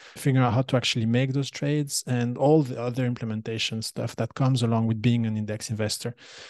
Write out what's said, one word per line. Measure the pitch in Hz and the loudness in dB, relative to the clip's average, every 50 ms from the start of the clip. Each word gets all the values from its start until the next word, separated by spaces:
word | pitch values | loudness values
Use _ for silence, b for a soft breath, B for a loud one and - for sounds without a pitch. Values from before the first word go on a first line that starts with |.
| B B B | B B B
figuring | B - 147 131 131 | B 0 2 4 4
out | 127 120 107 | 4 4 4
how | 131 | 2
to | 131 - - 123 | 2 2 0 0
actually | - - - 123 110 | 0 0 0 0 2
make | 113 117 123 135 131 127 | 2 2 2 2 2 0
those | 139 135 - | -2 -4 -4
trades, | - - 147 143 147 151 147 139 - - - | -6 -4 -2 -2 0 0 -2 -2 -4 -6 -4
and | - 123 123 120 120 123 - | -2 -2 0 0 -2 0 2
all | 135 143 156 160 | 4 6 6 6
the | 143 123 123 117 | 4 2 -2 -4
other | 117 123 117 131 127 | -4 -4 -2 -2 -2
implementation | 120 123 - 117 113 110 110 110 120 113 107 - - 113 113 | -2 -2 -4 -4 -4 -4 -4 -6 -6 -4 -4 -4 -4 -4 -6
stuff | 107 - - 117 117 117 - | -8 -8 -6 -6 -6 -4 -4
that | - 113 - | -4 -4 -4
comes | - - 139 131 135 120 | -2 0 2 2 2 2
along | 120 113 117 113 113 | 2 2 2 2 2
with | 113 110 107 | 0 0 2
being | 107 120 120 117 113 | 2 2 2 2 2
an | 110 110 | 0 -2
index | 107 107 104 107 104 - - | -2 -2 -4 -6 -6 -6 -6
investor, | 110 104 107 104 - - - 117 - B B B B B B | -4 -2 -2 -2 -4 -4 -6 -8 -10 B B B B B B